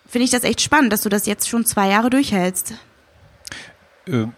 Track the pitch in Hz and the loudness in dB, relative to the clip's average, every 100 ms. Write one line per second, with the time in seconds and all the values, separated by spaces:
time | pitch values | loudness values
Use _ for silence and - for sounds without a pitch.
0 | _ 240 254 247 - - - 294 240 208 | _ -2 0 2 0 -2 2 2 4 2
1 | 208 202 202 202 - 233 226 - 196 208 | 0 0 -2 -4 -2 -2 0 0 2 2
2 | 240 262 277 196 180 185 - 220 - _ | 2 2 2 0 0 -2 -8 -12 -20 _
3 | _ _ - - - - - - _ _ | _ _ -20 -20 -18 -18 -18 -20 _ _
4 | - 127 113 | -4 -2 -2